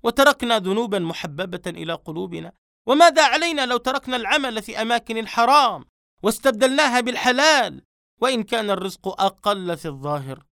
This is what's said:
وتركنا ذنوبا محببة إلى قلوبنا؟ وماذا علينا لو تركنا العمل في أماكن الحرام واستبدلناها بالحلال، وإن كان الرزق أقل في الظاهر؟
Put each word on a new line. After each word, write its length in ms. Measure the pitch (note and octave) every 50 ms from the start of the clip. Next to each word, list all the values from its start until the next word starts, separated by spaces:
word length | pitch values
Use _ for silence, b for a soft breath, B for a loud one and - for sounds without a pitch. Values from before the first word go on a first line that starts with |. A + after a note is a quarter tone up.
| -
وتركنا 560 | A#3 A#3 - C4+ C#4+ C4+ - - A#3+ A#3 A3
ذنوبا 400 | F#3 F#3 G3 G#3+ A#3+ A3+ G3 G3
محببة 640 | F3 E3 E3+ - - E3+ C#3+ D3 F#3 F#3 F3 F3 -
إلى 260 | F3+ E3 E3 D#3+ D#3+ E3
قلوبنا؟ 600 | E3 _ - D#3 E3 F#3 F#3 E3+ E3 E3 E3+ - _ _ _ _ _ _
وماذا 380 | - B3+ D4 E4+ E4+ D#4+ D#4+ D4+
علينا 420 | C4 A#3+ D4+ E4 E4+ E4 D4 C4
لو 100 | A#3+ B3
تركنا 400 | A#3+ A#3 B3+ C4 C#4 - B3+ B3+
العمل 460 | B3 A3+ G3 B3 D4+ C#4 B3+ A#3+ A3 G3+
في 200 | - A3 - A3
أماكن 360 | A3+ A#3+ A#3 A#3 - A3+ A3+
الحرام 680 | A3 - - - A#3 A#3+ C4+ D4 C#4 A#3 G3 D3 B2 _ _ _ _ _ _ _ -
واستبدلناها 760 | G#3 - - - C4+ A#3+ G#3 C4 B3+ C4 C#4+ D#4 C4+ A#3+ B3
بالحلال، 840 | B3 B3 A#3+ - - B3+ B3 B3+ C#4+ D#4 D#4 C#4 A#3 F3+ C#3 C3 _ _ _ _ _ _ _ _
وإن 220 | A3 C4 C4 A#3 G#3
كان 280 | - - A3+ A3 G3+
الرزق 500 | G3 F#3 F#3+ F#3+ F#3 - - G3 - -
أقل 560 | G3 G3 F#3+ _ - G#3 G3+ G3 F#3 F3 E3+
في 120 | D#3+ - E3
الظاهر؟ 560 | C#3+ C3+ C3+ D3 D3 D3 C3+ C3+ C3+ - _ _